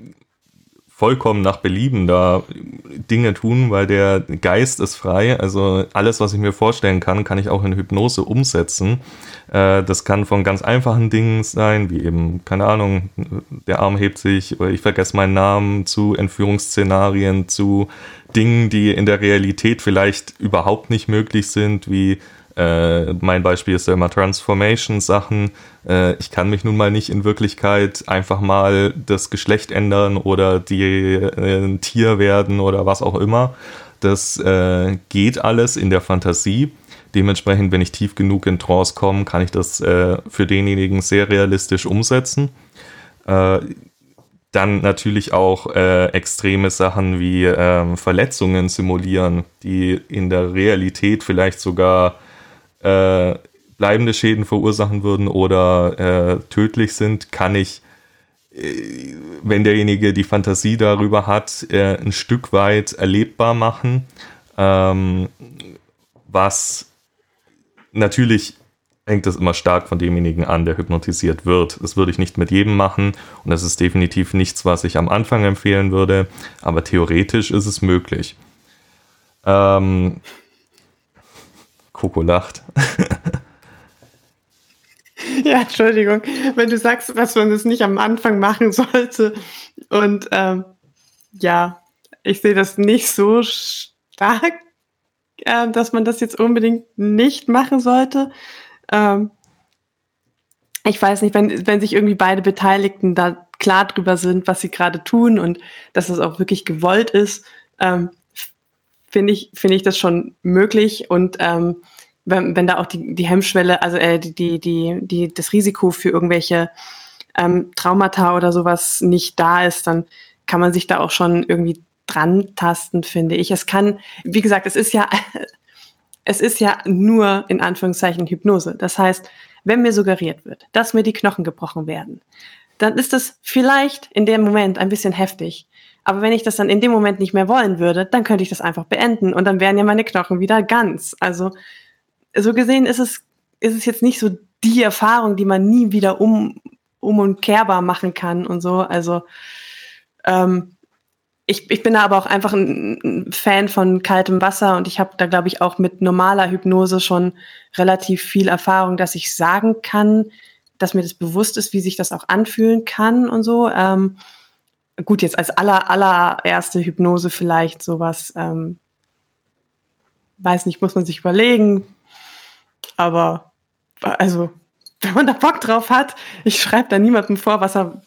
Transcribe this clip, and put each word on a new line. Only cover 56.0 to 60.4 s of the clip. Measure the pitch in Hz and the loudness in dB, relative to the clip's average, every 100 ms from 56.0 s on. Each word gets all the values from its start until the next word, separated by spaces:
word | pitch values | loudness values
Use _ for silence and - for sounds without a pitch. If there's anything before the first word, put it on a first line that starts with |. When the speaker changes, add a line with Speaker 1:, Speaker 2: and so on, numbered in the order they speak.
| 90 90 87 90 - | 0 2 0 -2 -4
Speaker 1:
tödlich | - 110 117 107 | -2 0 0 -2
sind, | - 107 107 - | -2 -2 -2 -6
kann | - 95 101 | -4 0 0
ich, | 92 - _ _ _ _ _ _ _ | -2 -8 _ _ _ _ _ _ _
äh, | - 76 - 53 64 67 76 80 80 | -12 -10 -10 -12 -14 -14 -16 -18 -10
wenn | 104 104 | -2 2
derjenige | 104 107 104 101 104 | 2 4 2 2 2
die | 98 | 2
Fantasie | 95 104 | 0 0